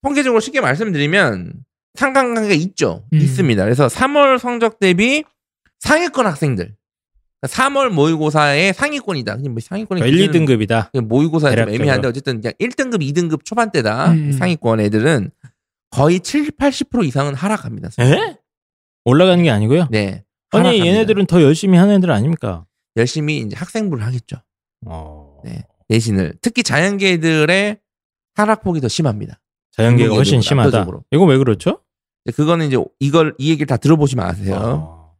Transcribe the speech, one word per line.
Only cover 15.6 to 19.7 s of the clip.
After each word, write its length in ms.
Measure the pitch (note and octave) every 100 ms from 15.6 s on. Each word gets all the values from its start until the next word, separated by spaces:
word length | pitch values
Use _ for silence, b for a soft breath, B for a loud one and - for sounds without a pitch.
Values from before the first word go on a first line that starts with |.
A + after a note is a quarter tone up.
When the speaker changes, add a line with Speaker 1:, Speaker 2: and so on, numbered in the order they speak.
| _ _ _
Speaker 1:
거의 300 | - D3 F3+
칠팔십 680 | - D4 D4+ - C#4 C4 -
프로 140 | A#3+
이상은 300 | E3+ C3 C#3+
하락합니다. 540 | C#3 F3+ G#3+ - A2+ - -
Speaker 3:
에? 360 | B2 E3 G#4+ D#4 _ _ _ _ _ _
올라가는 380 | - C3+ F#3 F3+
게 80 | E3+
아니고요? 380 | G#2+ G#2+